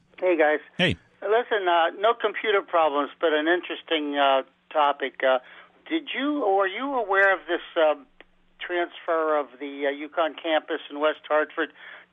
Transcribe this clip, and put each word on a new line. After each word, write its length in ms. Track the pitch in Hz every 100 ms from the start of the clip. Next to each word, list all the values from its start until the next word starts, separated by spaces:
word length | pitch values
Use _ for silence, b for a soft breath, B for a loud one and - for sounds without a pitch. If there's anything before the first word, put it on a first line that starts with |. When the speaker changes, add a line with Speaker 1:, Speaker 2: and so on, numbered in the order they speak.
| _ -
Speaker 1:
Hey, 180 | 185 160
guys. 220 | 151 151 - -
Speaker 2:
Hey. 200 | 180 - _ _
Speaker 1:
Listen, 460 | 202 220 240 214 180
uh, 200 | 170 165 160
no 140 | 214
computer 480 | 233 214 - 220 202
problems, 500 | - 175 156 143 139 -
but 120 | 165
an 140 | 151 160
interesting, 720 | 349 - 151 - 160 147 143
uh, 260 | 139 135 127 _ -
topic. 500 | 156 147 143 131 -
Uh, 160 | 131 131 B B B _ -
did 200 | 160 139 240
you, 280 | 277 294
or 140 | 208 190
were 100 | 190
you 260 | 208 277
aware 400 | 254 196 196 196
of 60 | 180 -
this, 140 | 165 - 170
uh, 200 | 156 143 - - - _ _ -
transfer 800 | - 175 175 - - 165 156 151
of 100 | 127 127
the, 280 | 143 139 139
uh, 20 |
Yukon 460 | 143 151 175 160 135
campus 380 | 165 156 151 151 -
in 100 | 147
West 200 | 151 147 -
Hartford 440 | 151 147 - 156 B B B B